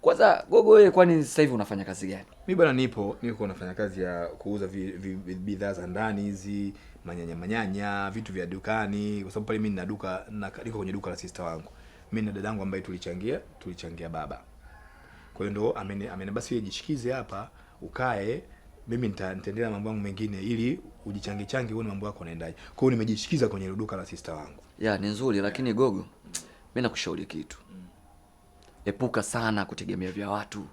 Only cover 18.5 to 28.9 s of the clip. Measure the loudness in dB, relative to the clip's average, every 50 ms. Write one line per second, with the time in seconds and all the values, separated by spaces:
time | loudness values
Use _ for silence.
18.5 | -20 -20 -20 -20 -20 -20 -8 -4 -2 -2 0 -2 -2 -2 -6 -6 -6 -6 -6 -6
19.5 | -4 -2 -2 -2 -2 -4 -4 -4 -4 -4 -4 -6 -4 -4 -4 -4 -4 -4 -2 -2
20.5 | 0 0 0 0 -2 -2 -6 -18 -20 -14 -10 -8 -8 -6 -6 -6 -6 -6 -6 -4
21.5 | -4 -4 -2 -2 -4 -4 -4 -4 -6 -6 -6 -6 -8 -8 -12 -10 -10 -8 -8 -10
22.5 | -10 -12 -18 -18 -2 4 6 6 6 6 4 2 0 -2 0 0 2 4 4 2
23.5 | 2 -2 -6 -6 -4 -4 -4 -6 -6 -8 -8 -10 -12 -14 -10 -10 -10 -10 -10 -14
24.5 | -18 -20 -20 -20 -12 -2 0 0 0 2 0 -2 -2 0 2 2 4 4 2 2
25.5 | 0 0 0 0 4 4 4 4 2 -2 -8 -10 -16 -20 -20 -12 -12 -12 -12 -12
26.5 | -20 -20 -20 -6 -4 0 0 0 -2 -2 -4 -4 -4 -6 -8 -8 -8 -10 -10 -10
27.5 | -14 -20 -20 -20 -18 -18 -18 -20 -20 -20 -20 -20 -20 -20 -20 -20 -20 -20 -20 -20
28.5 | -20 -20 -20 -20 -20 -8 -6 -6